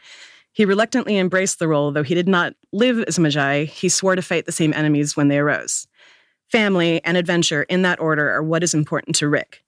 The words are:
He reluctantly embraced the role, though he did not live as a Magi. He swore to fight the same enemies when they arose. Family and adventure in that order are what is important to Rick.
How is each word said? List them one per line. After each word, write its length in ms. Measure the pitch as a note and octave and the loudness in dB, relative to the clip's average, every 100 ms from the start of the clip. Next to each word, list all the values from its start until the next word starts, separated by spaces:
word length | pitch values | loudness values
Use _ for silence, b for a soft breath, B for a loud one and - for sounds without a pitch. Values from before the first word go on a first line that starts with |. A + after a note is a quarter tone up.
| B B B B B | B B B B B
He 120 | - | 0
reluctantly 540 | G3+ G3+ A3+ B3+ G#3+ G3+ | 2 2 0 0 0 0
embraced 400 | F#3 F#3 F#3 - | 0 0 -2 -2
the 80 | E3 | 0
role, 220 | D3+ D3 | 0 0
though 100 | D3 | -2
he 120 | C3+ | -2
did 140 | F3 F3 | 0 2
not 260 | F#3 E3+ - _ | 2 0 -6 _
live 280 | G3 B3 A3+ | 0 0 0
as 140 | - F3 | -2 0
a 20 | |
Magi. 420 | D#3 C#3+ C#3 C#3+ | 2 2 0 0
He 240 | D3+ - F#3 | -2 -2 -2
swore 260 | - F#3+ F#3 | 0 0 0
to 60 | |
fight 240 | F3 E3+ - | -2 -4 -4
the 60 | |
same 200 | - D#3 | -2 0
enemies 420 | D3+ D3+ D3 D3 - | 2 0 0 0 0
when 120 | C#3+ | 2
they 100 | C#3+ | 2
arose. 480 | D3 G2+ A#1+ - - b b b b b - | 0 -2 -4 -8 -10 b b b b b -2
Family 500 | A#3 G#3 F#3 E3+ E3 | 0 2 2 2 0
and 120 | - F3+ | 0 -2
adventure 460 | F3 F3 E3+ D3+ | 0 0 0 -2
in 180 | - F3+ | -2 0
that 160 | F#3 F3 | 0 0
order 300 | D#3 D3+ C#3+ | -2 0 0
are 120 | G#2 | -2
what 200 | D#3 E3 | -2 0
is 120 | E3+ | 0
important 420 | D#3 D3+ D3 - E3 | 0 -2 -4 -4 -2
to 120 | D3 | 0
Rick. 340 | C#3+ - - | -2 -4 -14